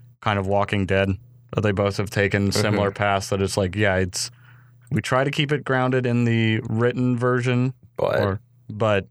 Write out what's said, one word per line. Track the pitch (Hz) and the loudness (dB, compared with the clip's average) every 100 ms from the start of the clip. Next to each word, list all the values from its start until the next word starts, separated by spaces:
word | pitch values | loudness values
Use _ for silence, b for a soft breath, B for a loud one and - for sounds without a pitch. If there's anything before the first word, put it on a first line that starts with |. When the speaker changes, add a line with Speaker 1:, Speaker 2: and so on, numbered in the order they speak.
| B _ | B _
Speaker 1:
kind | 113 101 | -2 -2
of | 95 | 0
Walking | 101 101 104 | 0 0 0
Dead, | 92 95 98 95 - - - | 0 2 2 -2 -8 -20 -8
that | - | -2
they | 104 | 0
both | 101 101 98 | 0 0 -2
have | 101 | -4
taken | - 101 101 98 | 0 0 2 0
Speaker 2:
Mm-hmm. | 98 | 0
Speaker 1:
similar | 107 104 101 | 0 0 0
paths | - 101 98 - | 0 0 0 -2
that | 98 | -2
it's | 95 - | 0 0
like, | 92 98 | -2 0
yeah, | 104 92 | 0 2
it's, | 92 - - b b b b b b | 0 -4 -8 b b b b b b
we | - | -4
try | - 131 | 0 0
to | 135 | 0
keep | 143 143 | 0 -2
it | 147 | -2
grounded | 120 131 127 127 123 | 0 0 2 0 0
in | 120 | 2
the | 120 117 113 110 - | 2 2 2 0 -2
written | 110 120 127 123 120 | 0 0 0 0 0
version, | 123 123 120 123 127 - - - | 0 0 0 0 0 -4 -12 -4
Speaker 2:
But | - 127 | -2 0
Speaker 1:
or, | 104 95 - _ - | 0 -2 -8 _ -14
but | 107 110 101 92 | -2 2 2 -2